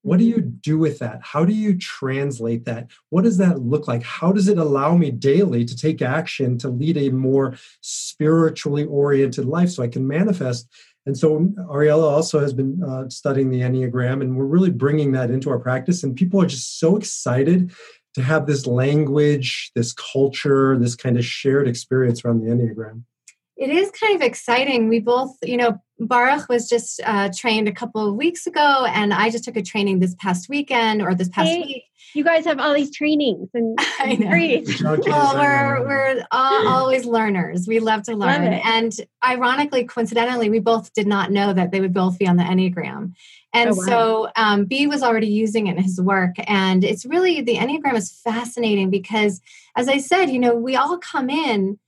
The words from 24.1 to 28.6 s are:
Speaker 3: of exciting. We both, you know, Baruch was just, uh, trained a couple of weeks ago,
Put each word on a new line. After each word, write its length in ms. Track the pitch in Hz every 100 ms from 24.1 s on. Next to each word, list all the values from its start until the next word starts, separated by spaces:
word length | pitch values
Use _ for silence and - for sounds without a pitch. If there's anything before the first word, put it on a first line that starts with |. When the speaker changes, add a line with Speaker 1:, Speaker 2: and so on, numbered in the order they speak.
Speaker 3:
of 80 | 381
exciting. 680 | 254 240 - 240 269 247 220
We 120 | 233
both, 360 | 226 247 262 -
you 140 | - 247
know, 260 | 240 214 _ _
Baruch 500 | 233 247 247 294 -
was 200 | 240 240
just, 320 | 240 233 -
uh, 240 | - 208 196 180
trained 300 | 240 214 208
a 60 |
couple 360 | 180 233 220 214
of 60 |
weeks 320 | 202 320 339 -
ago, 400 | 311